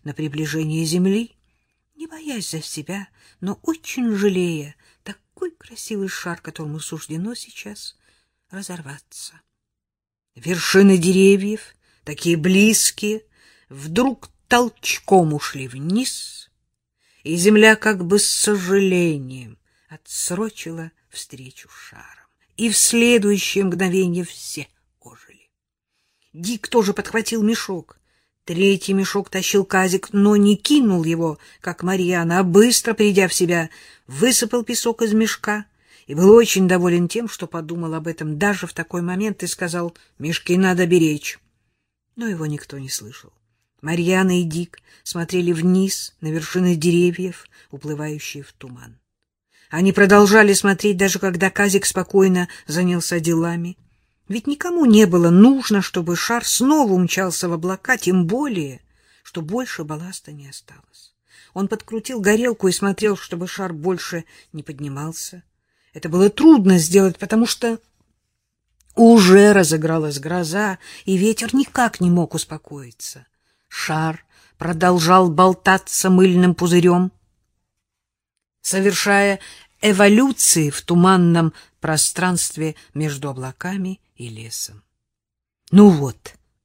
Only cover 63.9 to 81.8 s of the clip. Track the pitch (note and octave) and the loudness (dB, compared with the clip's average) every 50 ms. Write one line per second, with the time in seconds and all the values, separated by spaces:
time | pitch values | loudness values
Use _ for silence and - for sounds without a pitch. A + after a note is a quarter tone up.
63.9 | F#3 E3+ - - F3+ E3 D#3 - _ - _ _ - D3+ C#3+ - C#3+ C3+ D3 D3 | -4 -4 -6 -10 -10 -12 -12 -14 _ -20 _ _ -18 -18 -16 -16 -14 -12 -12 -12
64.9 | C#3 C#3 D3+ D#3+ D#3+ - - - F#3 F3 _ _ _ _ _ _ _ _ _ _ | -10 -10 -10 -10 -12 -12 -14 -16 -16 -20 _ _ _ _ _ _ _ _ _ _
65.9 | _ D#3 - E3 E3 F3+ G3 G3+ - - D4+ D#4+ D#4 A#3+ F#3 F#3+ F#3 E3+ D#3 E3 | _ -12 -8 -2 2 4 4 4 4 6 6 8 8 8 6 6 4 4 2 4
66.9 | F3+ G3 F#3+ F#3 E3+ - G3+ F3 A3 A3 A#3+ - - - B3 A#3 A3+ A3 _ _ | 4 4 4 4 0 -4 -6 -2 0 0 0 0 -2 -4 -4 -6 -6 -6 _ _
67.9 | _ _ _ _ _ _ _ _ _ _ _ _ _ _ _ _ _ _ _ _ | _ _ _ _ _ _ _ _ _ _ _ _ _ _ _ _ _ _ _ _
68.9 | _ - A3+ A3+ A#3 A3 F#3+ F3+ F#3+ G3+ G3+ G#3 G3+ G3 F3 D3 D#3+ D#3 D#3 D#3+ | _ 6 8 8 8 8 8 8 8 8 8 8 6 6 4 2 0 -2 -2 -2
69.9 | D#3+ E3 D#3 D3 C#3+ C#3+ C3+ D#3+ F3 F3+ E3+ D3+ E3+ G3+ G#3+ G3+ F#3 - - - | -2 -2 -2 -4 -6 -8 -8 -6 -6 -4 -4 -4 -4 -4 -4 -4 -6 -8 -14 -20
70.9 | - - - F#3+ F#3+ F3+ G3 A3 G#3+ - A#3 G#3+ B3 C4+ C#4 - - C4 A#3+ A3 | -20 -12 -4 -2 0 2 2 2 0 -2 -4 -2 0 0 -2 0 0 0 0 0
71.9 | - - F3+ F3 F3 F3 D#3+ D3 - D3+ - - D#3 D3+ - - D3 C#3+ C3 A#2 | -2 -2 0 2 2 2 0 -2 -4 -8 -10 -10 -14 -18 -16 -18 -20 -18 -20 -20
72.9 | _ _ - - - C#3 B2 _ _ _ _ _ _ _ _ _ - - - - | _ _ -18 -16 -16 -18 -20 _ _ _ _ _ _ _ _ _ -14 -12 -8 -4
73.9 | D#3 D#3 D#3+ D#3+ D#3+ - _ _ _ _ _ _ _ _ D#3 E3 F3 D#3+ F3+ F3+ | -4 -2 -2 -4 -6 -8 _ _ _ _ _ _ _ _ -6 -6 -2 0 2 2
74.9 | F3+ F3 D#3 E3+ F#3 F#3+ F#3 F3 D3+ E3 F#3 F#3 F3+ - _ F#3+ F#3+ F#3 - - | 2 2 4 6 6 6 6 4 4 4 4 4 2 2 _ 2 2 2 0 -4
75.9 | - - - F#3+ F#3 F3+ F#3+ F#3 F3 F3+ F3+ F3+ E3 - F3+ E3+ F3+ F3 E3+ F3+ | -6 -2 2 4 6 6 6 6 6 4 4 4 2 0 0 2 4 4 6 4
76.9 | F3+ F3+ F#3 F3+ - _ _ _ _ _ _ _ _ _ _ _ _ _ _ _ | 4 4 0 -2 -4 _ _ _ _ _ _ _ _ _ _ _ _ _ _ _
77.9 | _ _ _ _ _ _ _ _ _ _ _ _ _ _ - - F#3 G3 G3 G3+ | _ _ _ _ _ _ _ _ _ _ _ _ _ _ -8 -6 -4 0 0 0
78.9 | F3+ - - G#2 G2+ G2+ G2+ G2+ G2 G2 - - - - - _ _ _ - G#3+ | 0 0 0 2 2 4 4 2 0 -2 -6 -16 -20 -20 -20 _ _ _ 0 2
79.9 | G3 F#3+ G#3 G3+ G#3+ A#3 C4+ C4+ A#3+ - - - - E3+ D3+ D3 - - - - | 4 6 6 6 6 6 4 2 0 0 0 0 2 2 0 -2 -4 -8 -4 0
80.9 | F3 F3 F3+ F#3+ F#3+ F3+ F3 E3+ E3+ E3+ E3 D#3 - - - _ _ _ | 2 4 6 6 6 4 4 4 4 2 2 0 -2 -6 -16 _ _ _